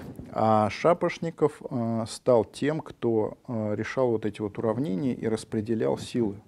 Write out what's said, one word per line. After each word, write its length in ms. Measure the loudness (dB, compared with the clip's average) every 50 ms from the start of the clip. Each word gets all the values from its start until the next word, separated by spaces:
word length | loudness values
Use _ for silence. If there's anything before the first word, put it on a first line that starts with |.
| -14 -14 -14 -14 -14 -8
А 380 | -2 0 4 4 4 4 4 2
Шапошников, 920 | 0 2 4 4 4 4 2 -4 -4 -4 -6 -6 -2 0 0 0 0 -2 -12 -6
э, 360 | -4 -2 -2 0 0 -2 -2 -4
стал 380 | -8 -4 2 4 6 6 6
тем, 360 | 2 -2 -2 -2 0 0 -2
кто, 560 | -4 -8 -10 -4 -2 0 2 2 0 0 -4 -8 _ -6
э, 280 | -4 -2 -2 -2 -2
решал 360 | -2 -4 -4 0 2 2 2
вот 140 | 2 2 0
эти 160 | -2 -4 -4
вот 160 | -6 -6 -4 -2
уравнения 560 | 0 0 0 0 0 -2 -2 0 0 0 -2
и 140 | 0 -2 -2
распределял 720 | -2 -2 -4 -4 -4 -4 -2 0 0 0 2 0 0 -2
силы, 400 | -4 -4 0 0 0 0 -2 -6 -12